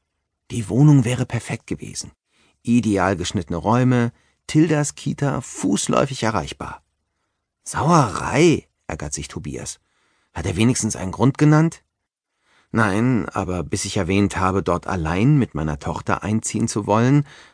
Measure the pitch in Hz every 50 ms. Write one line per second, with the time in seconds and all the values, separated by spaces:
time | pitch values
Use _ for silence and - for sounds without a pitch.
0 | _ _ _ _ _ _ _ _ _ - - 120 110 98 92 117 147 151 147 139
1 | 120 117 123 120 127 - - 117 - - - 117 _ - 90 - - - - -
2 | - - - _ _ _ _ _ _ _ _ _ _ - 117 120 107 110 104 95
3 | 87 95 101 82 87 - - 101 82 - 87 85 73 98 113 123 127 123 127 123
4 | 120 117 - _ _ _ _ _ _ - - 156 156 175 156 147 147 143 - -
5 | - 147 147 - - 139 127 131 127 - - - - - - 202 - - - -
6 | - 135 135 - - 110 110 101 76 69 - - - - - - _ _ _ _
7 | _ _ _ _ _ _ _ _ _ _ _ _ _ - - - 113 147 175 165
8 | 139 107 87 78 76 76 - 127 165 175 143 92 - _ _ _ _ - - 76
9 | 73 73 - - 76 - - 82 76 76 67 58 52 - - - _ _ _ _
10 | _ _ _ _ _ _ - - - - 95 87 110 120 127 - - 110 - -
11 | 87 95 90 - 104 131 139 - 151 151 151 151 160 165 - - _ _ _ _
12 | _ _ _ _ _ _ _ _ _ _ _ _ _ _ - 107 113 104 92 104
13 | 117 127 131 110 80 - - - 98 85 90 90 80 69 - 98 - 98 - 107
14 | 95 80 95 98 104 95 - - 95 92 95 98 85 - 87 87 - - - 92
15 | 80 78 82 92 107 131 151 147 117 - - 73 78 78 76 73 - - 80 -
16 | - - 104 - - 92 107 113 - - - 110 113 113 - 107 104 104 101 110
17 | 117 127 139 147 147 - - - - -